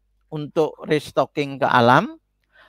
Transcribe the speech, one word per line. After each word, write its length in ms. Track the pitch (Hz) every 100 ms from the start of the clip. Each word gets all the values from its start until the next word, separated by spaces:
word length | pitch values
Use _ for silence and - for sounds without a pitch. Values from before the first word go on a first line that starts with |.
| _ _ -
untuk 480 | 156 147 170 151 - -
restocking 720 | 151 - 151 131 151 139 135
ke 80 | 131
alam 480 | 123 117 139 269 330 _ _ _ _